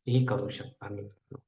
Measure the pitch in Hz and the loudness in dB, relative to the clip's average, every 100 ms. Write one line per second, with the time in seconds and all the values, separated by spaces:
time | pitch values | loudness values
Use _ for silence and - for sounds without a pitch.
0 | - 123 127 101 101 - - - 101 101 | 2 4 4 2 -2 -6 -12 -12 -10 -10
1 | 101 - - - | -10 -14 -18 -18